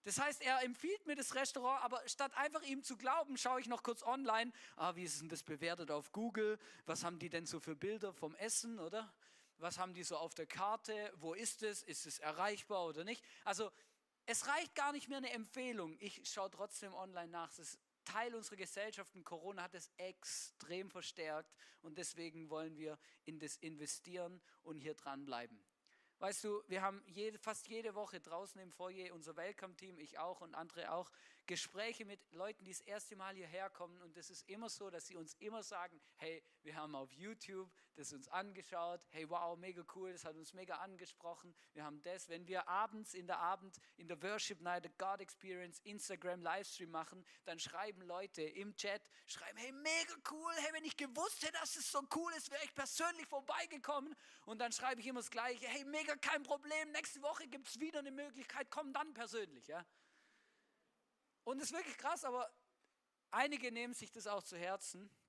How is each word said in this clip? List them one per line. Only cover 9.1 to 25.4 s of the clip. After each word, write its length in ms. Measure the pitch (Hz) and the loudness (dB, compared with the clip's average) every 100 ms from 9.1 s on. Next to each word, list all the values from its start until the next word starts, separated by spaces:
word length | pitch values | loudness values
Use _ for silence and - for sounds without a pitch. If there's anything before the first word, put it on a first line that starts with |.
| - - - - _ | -10 -20 -20 -20 _
Was 220 | 170 175 | -2 0
haben 140 | 185 | -2
die 100 | 175 | 0
so 140 | 160 160 | -2 0
auf 180 | 160 - | 0 -2
der 100 | 156 | -4
Karte? 680 | - 202 214 - 214 208 180 | 2 4 4 0 -2 -2 -2
Wo 180 | 160 | -4
ist 300 | 180 233 - | 0 0 2
es? 180 | 214 202 | 0 0
Ist 240 | - 151 160 | -4 -4 -4
es 140 | - | 0
erreichbar 680 | 151 156 202 208 - 196 170 | 0 4 2 2 2 2 2
oder 180 | 151 | 0
nicht?“ 200 | 185 233 - - - | -2 -4 -6 -4 0
Also, 260 | 196 208 - - _ _ _ - | 2 2 -4 -20 _ _ _ 2
es 200 | 226 254 | 2 4
reicht 280 | 302 339 - | 4 4 4
gar 160 | 285 | 4
nicht 160 | 285 - | 4 0
mehr 100 | 277 | 0
eine 140 | 254 | 0
Empfehlung. 680 | 240 214 262 254 220 165 160 | 0 -2 0 0 2 -2 -2
Ich 220 | 196 - - | -6 -4 -2
schaue 220 | 214 196 | 0 0
trotzdem 420 | 185 202 - 202 | 0 -4 -2 -4
online 360 | 185 190 180 170 | -4 -4 -4 -4
nach. 180 | 170 165 | -4 -4
Das 100 | - | -6
ist 200 | 156 - _ _ | -8 -10 _ _
Teil 320 | - 202 240 226 | -2 2 2 0
unserer 220 | - 202 | -6 -6
Gesellschaft 580 | 180 196 214 202 190 190 | -4 0 -2 -2 -8 -10
und 80 | |
Corona 400 | 160 170 175 196 | -8 -4 -4 -4
hat 100 | 180 | -4
es 160 | 180 - - | -6 -10 -6
extrem 960 | 185 180 - - - _ - 180 196 | -6 -6 -4 -4 -4 _ -4 -2 -2
verstärkt 640 | 185 165 - 156 151 160 - - - | -4 -6 -2 0 0 -2 -16 -20 -14
und 160 | 160 156 | -10 -4
deswegen 540 | 165 170 170 160 160 | -4 -2 -4 -4 -4
wollen 260 | 156 160 151 | -2 -2 -4
wir 220 | 156 151 - - | -6 -6 -12 -14
in 160 | - 156 | -10 -6
das 180 | 151 - | -6 -4
investieren 800 | 160 151 147 - 175 180 175 180 - - | -6 -4 -4 -4 -4 -4 -4 -6 -16 -16
und 200 | 160 156 | -8 -4
hier 120 | 147 | -4
dranbleiben. 720 | 147 143 135 139 120 | -4 -4 -4 0 -2